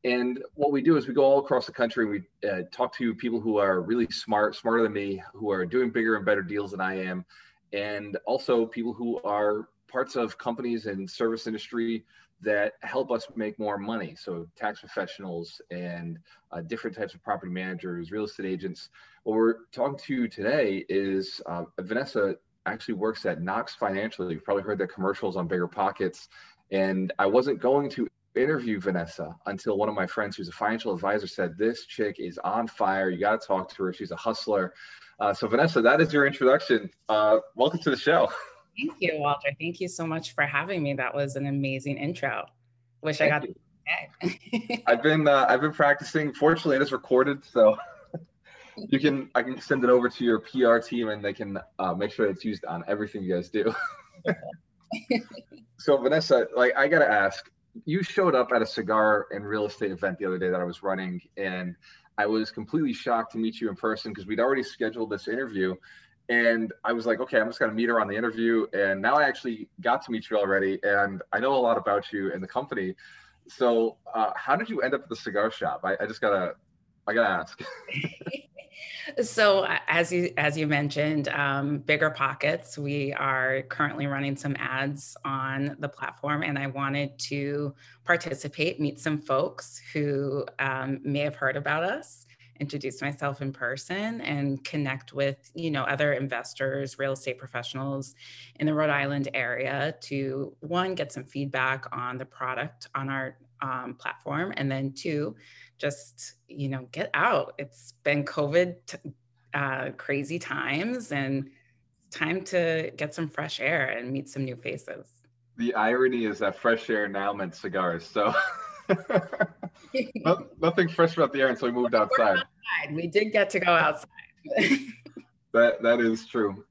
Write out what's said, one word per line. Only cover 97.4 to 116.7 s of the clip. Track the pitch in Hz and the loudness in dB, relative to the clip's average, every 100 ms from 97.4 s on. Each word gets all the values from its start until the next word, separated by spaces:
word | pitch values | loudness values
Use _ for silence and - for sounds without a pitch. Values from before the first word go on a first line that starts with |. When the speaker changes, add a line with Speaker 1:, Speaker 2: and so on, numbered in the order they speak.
| 135 123 120 135 135 139 135 - - - - _ | -8 -10 -8 -6 -6 -6 -8 -14 -20 -20 -20 _
Speaker 2:
in | 151 | 0
the | |
Rhode | 151 156 | 2 2
Island | 143 139 143 135 | 2 0 -2 -2
area | 139 120 120 131 139 147 160 | -2 -2 -2 -2 -2 -2 -4
to, | - 139 135 135 139 - | -8 -4 -4 -4 -8 -10
one, | 156 175 190 | -4 -2 -2
get | 180 147 | -2 -6
some | - | -8
feedback | 131 143 139 131 131 131 - | -10 -6 -4 0 0 -2 -6
on | - 123 127 | -8 -6 -8
the | 131 | -10
product | - 131 127 147 - - | -8 -6 -4 -6 -10 -10
on | 139 135 | -6 -4
our, | 135 131 127 _ _ | -4 -6 -10 _ _
um, | 135 127 123 | -6 -6 -8
platform, | - - - 147 143 185 - | -8 -10 -10 -6 -4 -4 -2
and | 139 | -2
then | 135 135 | -2 -4
two, | 135 175 147 143 - - - - _ | -6 -4 -4 -4 -8 -20 -20 -20 _
just, | 147 143 - - - - _ | -6 -6 -14 -16 -18 -18 _
you | 143 139 | -8 -6
know, | 135 127 | -6 -8
get | 151 - | -8 -4
out. | 151 202 180 - - | 2 4 2 0 -8
It's | 143 - - - | -12 -12 -20 -4
been | - 147 | 0 2
covid, | 143 - 143 165 180 175 - | 0 -2 2 4 2 -2 -14
t-, | - 147 - _ _ _ | -14 -14 -18 _ _ _
uh, | 147 139 135 131 - | -4 -2 -2 -6 -8
crazy | - 139 143 165 | -4 -4 -2 -6
times, | - 139 127 143 208 247 220 | -6 -6 -2 -2 -2 -6 -4
and | 143 135 139 135 _ _ _ _ _ _ | -4 -2 -2 -4 _ _ _ _ _ _
time | - 156 185 | -4 -2 -2
to | 185 185 165 160 160 - | -2 0 2 0 -4 -6
get | 151 | -8
some | - 160 | -4 -6
fresh | - 156 - | -4 -6 -2
air | 131 165 131 | 0 0 0
and | 107 123 | -4 -4
meet | 135 - | -6 -6
some | 139 | -6
new | 131 | -6
faces. | 123 - 143 - - - _ _ _ _ - | -6 -8 -8 -10 -14 -16 _ _ _ _ -6
Speaker 1:
The | 117 | -2
irony | 107 110 123 127 120 110 | 2 2 4 4 4 0
is | 98 | 0
that | 101 95 | -2 2
fresh | 117 | 2